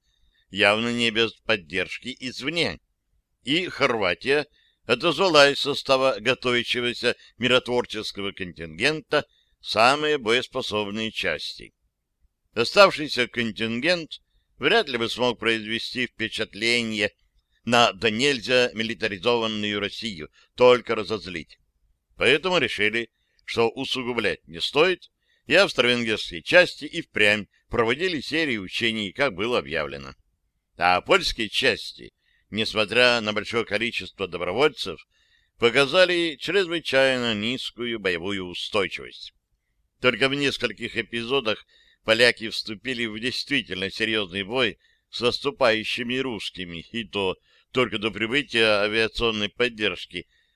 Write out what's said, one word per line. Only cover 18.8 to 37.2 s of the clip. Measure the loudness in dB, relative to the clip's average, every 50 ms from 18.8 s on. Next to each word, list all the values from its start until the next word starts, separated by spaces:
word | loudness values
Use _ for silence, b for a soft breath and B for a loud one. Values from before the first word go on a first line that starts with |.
| -6 -6 -4 -4 -4 -6 -6 -2 0 0 0 2 0 -2 -4 -4 -4 -2 -2 -2
Россию, | -4 -6 -6 -8 -10 -10 -10 -10 -12 -16 b b b b _
только | 6 6 8 8 6 4 -2 -4
разозлить. | -4 -2 -4 -6 -6 -6 -8 -10 -10 -10 -12 -18 _ _ _ _ _ _ _ _ _ _ _ _ 0
Поэтому | 2 4 4 4 2 0 0 2
решили, | 0 0 -2 0 0 0 0 -2 -6 -6 _ _ _ _ _ _ _
что | -8 0 0 0 0
усугублять | 0 -4 -6 -6 -6 -6 -4 -4 -4 -2 0 -2 -2 -2 _ -14
не | -10 -8
стоит, | -6 -2 2 4 4 4 2 -2 -6 -18 _ _ _ _ _ _ _
и | 2 4
австро-венгерские | 4 4 4 2 2 2 2 2 0 0 -2 -2 -4 -4 -8 -10 -12
части | -6 4 6 6 6 6 0 -8 -12
и | -10 -10 -10
впрямь | -10 -8 _ 2 4 4 4 2 -2 -8 _ _ _ _
проводили | 0 0 2 2 0 0 -2 -4 -4 -4
серию | -6 -4 -2 -2 0 0 -2 -4 -6
учений, | -6 -6 -2 -2 -2 -2 -2 -6 -6
как | -2 -2 -2 -2 -2
было | -2 -2 0 0 -2
объявлено. | -2 -2 -4 -4 -4 -4 -6 -10 -14 -14 -18 -20 _ _ _ _ _ _ _ _ _ _ _ 0
А | 2 2 2 2
польские | 4 4 2 4 4 0 -2 -4 -4 -4
части, | -2 0 2 2 2 0 -4 -12 -16 -16 -20 -20 _ _ _ _ _ _ _ _
несмотря | -4 -4 -4 -2 0 0 0 2 4 4 6 6 6 4
на | 0 -2 -2
большое | -4 -4 -2 -2 -2 -2
количество | -2 -2 -2 -2 -2 -4 -6 -8 -10 -8 -8 -8 -6
добровольцев, | -4 -6 -4 -4 0 2 2 2 2 -2 -8 -10 -10 -10 -14 _ _ _ _ _ _ _ _ _ _ _
показали | 2 4 4 4 2 4 6 4 6 6 4 0 0 -2 -4 -6
чрезвычайно | -6 -2 0 0 0 0 -2 -6 -4 0 2 4 4 4 4 2